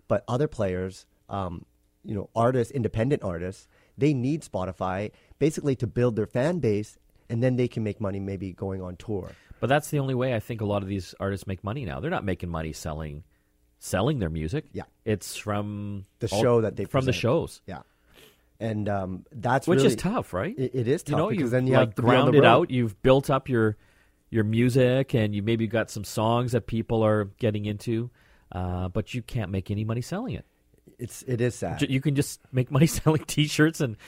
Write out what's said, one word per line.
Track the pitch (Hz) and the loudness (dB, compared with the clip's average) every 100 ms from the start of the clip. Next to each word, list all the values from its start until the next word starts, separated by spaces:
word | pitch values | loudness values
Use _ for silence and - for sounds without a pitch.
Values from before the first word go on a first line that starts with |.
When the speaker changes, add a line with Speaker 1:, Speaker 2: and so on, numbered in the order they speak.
| _ | _
Speaker 1:
but | 104 - | -2 0
other | - 151 | -2 -2
players, | - 98 90 95 95 - _ - | 0 -2 -2 -6 -8 -20 _ -8
um, | 104 92 85 - _ _ _ | -6 -6 -8 -14 _ _ _
you | - | -8
know, | 104 - 110 | -8 -6 0
artists, | 117 127 117 | 2 2 0
independent | 139 107 113 120 143 | -2 -2 0 0 0
artists, | 98 85 90 95 _ _ _ - | -2 -6 -8 -10 _ _ _ 0
they | 139 | 0
need | 135 123 156 | 2 0 -2
Spotify | - 101 92 90 92 92 104 - _ - | -4 -6 -6 -4 -4 -4 -6 -10 _ 0
basically | 160 - 147 131 | 0 0 -2 -2
to | 107 | -2
build | 120 123 107 | 0 0 0
their | 104 | -2
fan | 123 143 180 | 0 0 0
base, | 123 101 107 - _ _ _ | 0 0 -2 -14 _ _ _
and | 113 | 0
then | 127 123 | 0 2
they | 123 | 0
can | - | 0
make | 107 98 | -4 -2
money | 101 98 | -4 -4
maybe | 98 98 95 | -6 -6 -8
going | 87 98 95 | -6 -8 -6
on | 90 90 | -8 -12
tour. | - 104 - - _ - | -6 -6 -6 -16 _ -6
Speaker 2:
But | 117 | 2
that's | 143 - | 2 2
the | 147 | -2
only | 135 | 0
way | 127 127 | 0 0
I | 117 | -2
think | - 113 | -4 -4
a | 104 | -2
lot | 101 | -2
of | 95 | -2
these | 101 90 - | -6 -6 -6
artists | 98 98 - | -4 -4 -6
make | 92 | -8
money | 98 127 107 | -6 -6 -6
now. | 67 | -6
They're | 131 | -4
not | 175 98 | -4 -2
making | 90 87 | -4 -4
money | 82 80 | -6 -6
selling, | - 82 78 78 73 - _ _ _ _ _ | -8 -8 -8 -8 -12 -16 _ _ _ _ _
selling | - 92 120 147 | -2 0 2 0
their | 85 | -2
music. | 80 78 139 - | -2 -4 -4 -6
Speaker 1:
Yeah. | 95 - _ 110 | -12 -12 _ -4
Speaker 2:
It's | 104 - - | -4 -4 -10
from | - 104 104 104 104 101 95 _ | -6 -4 -4 -8 -8 -10 -12 _
Speaker 1:
The | 117 | -2
Speaker 2:
all | 98 | 2
Speaker 1:
show | 123 120 | 4 4
that | 107 - | 2 -2
they | |
Speaker 2:
from | 98 135 131 | -2 0 0
the | |
Speaker 1:
present. | 90 | 0
Speaker 2:
shows. | 117 160 - - - | 0 0 -2 -10 -14
Speaker 1:
Yeah. | 82 - _ _ - - _ _ _ | -16 -16 _ _ -20 -20 _ _ _
And, | 113 107 104 | -4 -2 -2
um, | 101 92 92 - | -2 -4 -8 -12
that's | 117 120 135 - | -6 0 0 4
Speaker 2:
Which | 165 | 4
Speaker 1:
really | 135 | 4
Speaker 2:
is | 113 | 4
tough, | 180 226 - | -2 -2 -4
right? | 90 156 127 | -4 -4 -4
Speaker 1:
It, | 127 | -4
it | 131 117 | -2 0
is | 156 | 0
tough | - | 0
Speaker 2:
You | 151 | 0
know, | 175 | 0
Speaker 1:
because | 196 | 0
Speaker 2:
you've, | 127 | 0
Speaker 1:
then | 127 127 | 0 4
you | |
Speaker 2:
like, | 131 123 | 4 2
Speaker 1:
have | - | 2
to | |
be | 117 | 4
on | 127 147 | 6 8
the | |
Speaker 2:
ground | 135 | 8
it | |
Speaker 1:
road. | 117 | 8
Speaker 2:
out. | 127 175 | 8 4
You've | 127 117 101 | 0 0 2
built | 131 135 139 | 6 6 4
up | 135 - | -2 2
your, | 120 110 104 _ _ _ _ _ | 2 2 0 _ _ _ _ _
your | 113 | 0
music, | 107 113 123 127 127 127 131 | 2 4 4 6 4 4 2
and | 123 107 | 2 2
you | 104 | 0
maybe | 101 113 110 | 0 0 0
got | 110 104 | 0 -2
some | 113 | -6
songs | 95 - 110 120 123 | -8 -2 2 2 2
that | 117 - | -2 -2
people | 113 110 113 | -4 0 2
are | 110 107 101 - | 4 2 0 -2
getting | 113 104 104 | -2 0 -4
into, | 104 - 113 120 _ _ _ _ | -6 -4 -4 -4 _ _ _ _
uh, | 92 92 90 92 | -6 -4 -4 -4
but | 110 - | -4 -4
you | 127 | -8
can't | - 120 90 | -6 -6 -2
make | 95 - | -4 -2
any | 101 | -4
money | 110 117 | -2 -4
selling | 120 185 240 | -4 -6 -6
it. | 110 - _ _ _ - - | -8 -12 _ _ _ -20 -14
Speaker 1:
It's, | 120 - - | -12 -12 -6
it | 123 | 0
is | 123 | 0
sad. | - 120 - | -2 -6 -2
Speaker 2:
J-, | 147 | 0
you | 131 | 0
can | 151 | 0
just | 139 - - _ | 0 -2 -6 _
make | 127 127 | -2 0
money | 135 156 | 4 4
<laughs> | |
selling | - - 156 - | 4 2 2 0
T-shirts | - 147 - 156 165 | 0 0 4 2 2
and | 139 104 | -4 -6